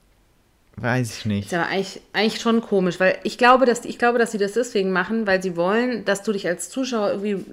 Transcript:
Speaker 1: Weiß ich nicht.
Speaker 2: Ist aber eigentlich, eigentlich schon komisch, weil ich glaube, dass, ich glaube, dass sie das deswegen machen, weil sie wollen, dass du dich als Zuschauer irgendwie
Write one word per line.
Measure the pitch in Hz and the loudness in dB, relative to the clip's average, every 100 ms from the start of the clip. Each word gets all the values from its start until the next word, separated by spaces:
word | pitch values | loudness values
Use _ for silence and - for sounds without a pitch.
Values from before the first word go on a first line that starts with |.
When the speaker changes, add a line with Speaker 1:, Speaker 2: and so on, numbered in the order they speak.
| _ _ _ _ _ _ _ - | _ _ _ _ _ _ _ -6
Speaker 1:
Weiß | 117 127 117 - | -2 0 -2 -4
ich | 107 | -2
nicht. | 101 - | -2 -2
Speaker 2:
Ist | |
aber | 175 - | -2 -2
eigentlich, | 190 190 - - | -2 -4 -10 -6
eigentlich | 185 214 214 | -2 0 0
schon | 233 226 | 0 0
komisch, | 226 196 180 170 | 2 0 2 2
weil | 185 - | 2 2
ich | 214 - | -4 2
glaube, | 240 254 254 | 6 6 4
dass, | 226 | 2
ich | - - | -4 0
glaube, | 240 240 | 2 2
dass | 226 | 0
sie | 214 | 0
das | 196 | -2
deswegen | 220 247 202 190 | -2 -2 0 0
machen, | 180 185 226 208 | 0 -2 -2 0
weil | 185 | 0
sie | 185 170 | 0 0
wollen, | 175 220 247 226 190 | 2 2 0 -2 -2
dass | 202 | -2
du | - | -2
dich | 196 180 | -2 -2
als | 175 - | -4 -6
Zuschauer | 262 262 233 202 | -6 -2 0 0
irgendwie | 202 208 196 - | -2 -2 -4 -6